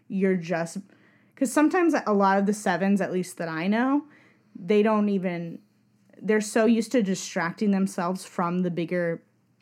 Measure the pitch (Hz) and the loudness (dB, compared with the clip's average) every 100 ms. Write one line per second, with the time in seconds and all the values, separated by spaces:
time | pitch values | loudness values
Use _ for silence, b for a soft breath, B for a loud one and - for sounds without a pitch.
0 | _ 190 196 185 165 170 165 196 - b | _ -2 0 0 0 -4 -4 -8 -16 b
1 | b b b - 269 - 302 359 339 277 | b b b -4 0 2 4 4 2 2
2 | - 208 196 196 202 208 - 175 196 202 | 2 2 4 4 2 0 -2 0 2 2
3 | 165 180 180 - 170 160 180 214 262 285 | 0 -2 -6 -8 -6 -4 0 0 2 0
4 | 302 b b b b - 175 208 214 214 | -2 b b b b -14 0 2 4 2
5 | 208 196 185 170 170 - - _ _ _ | 2 0 -2 -6 -8 -12 -18 _ _ _
6 | _ - 190 214 208 240 220 226 226 262 | _ -10 0 0 0 2 4 4 2 0
7 | 190 185 - - 170 170 208 196 190 190 | 0 -2 -4 -4 -4 -2 0 2 0 -2
8 | 175 185 - - 175 180 180 170 165 180 | -4 -4 -8 -4 -2 -2 -2 -4 -4 -4
9 | 170 165 - _ _ _ | -4 -6 -10 _ _ _